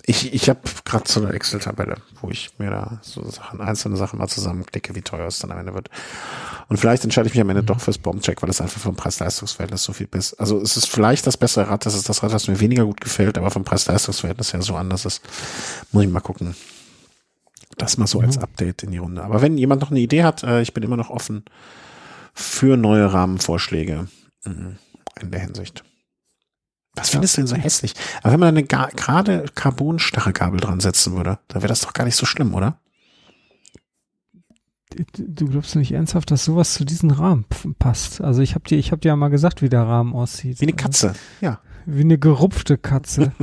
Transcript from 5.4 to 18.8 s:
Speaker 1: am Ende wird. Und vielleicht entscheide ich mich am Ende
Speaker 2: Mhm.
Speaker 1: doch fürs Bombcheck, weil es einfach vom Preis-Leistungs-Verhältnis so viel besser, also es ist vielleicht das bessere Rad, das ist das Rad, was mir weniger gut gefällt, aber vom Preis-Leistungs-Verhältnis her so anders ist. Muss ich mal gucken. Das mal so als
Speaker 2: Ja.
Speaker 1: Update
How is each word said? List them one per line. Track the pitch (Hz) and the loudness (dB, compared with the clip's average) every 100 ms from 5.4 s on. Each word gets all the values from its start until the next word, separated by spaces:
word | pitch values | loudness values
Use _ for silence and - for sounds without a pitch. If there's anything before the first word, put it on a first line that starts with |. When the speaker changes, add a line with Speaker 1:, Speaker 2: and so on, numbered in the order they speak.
| 92 | -10
Speaker 1:
am | 90 | -10
Ende | 92 | -10
wird. | 95 - - - - - - - - - | -12 -12 -16 -16 -14 -14 -14 -14 -12 -4
Und | 107 | 2
vielleicht | 117 127 | 4 4
entscheide | 113 123 113 | 2 2 2
ich | |
mich | 117 | 2
am | 98 | 4
Ende | 98 | 2
Speaker 2:
Mhm. | 107 | 2
Speaker 1:
doch | 120 | 0
fürs | - - | 0 -2
Bombcheck, | - 95 - - | -4 -2 -2 -2
weil | 85 | -2
es | 92 | -4
einfach | 87 - | -4 -6
vom | 104 90 | -6 -4
Preis-Leistungs-Verhältnis | 92 - 87 - 104 - 85 95 | -6 -4 -6 -6 -8 -8 -8 -6
so | - | -6
viel | - 101 | -6 -6
besser, | 90 - - | -4 -4 -4
also | 101 104 | -2 0
es | 107 - | 0 0
ist | - | 0
vielleicht | - 107 143 - | 4 4 4 2
das | - | 2
bessere | 123 - 101 | 2 2 0
Rad, | 104 110 | 0 -2
das | |
ist | 104 104 | -2 -2
das | 101 | -2
Rad, | 131 | 0
was | 110 - | 0 0
mir | 98 | 2
weniger | 107 123 | 4 4
gut | 107 101 | 2 0
gefällt, | - - 95 - | -6 2 2 2
aber | 95 | -2
vom | - | -2
Preis-Leistungs-Verhältnis | 98 98 - 101 - - 87 101 113 | -2 -2 2 0 0 -4 -6 -4 -4
her | 90 | -4
so | 98 82 | -4 -4
anders | 92 92 | -2 -4
ist. | 92 - - - - - - - - | -4 -8 -10 -14 -12 -10 -12 -12 0
Muss | 104 | 4
ich | 101 | 4
mal | 87 | 2
gucken. | - 95 87 92 - - - _ _ _ _ _ _ - _ - | -4 -8 -8 -10 -16 -20 -20 _ _ _ _ _ _ -20 _ -8
Das | 117 - | -4 0
mal | 104 | 0
so | 110 | 2
als | 120 135 | 2 2
Speaker 2:
Ja. | |
Speaker 1:
Update | - - 90 - | -4 -4 -4 -4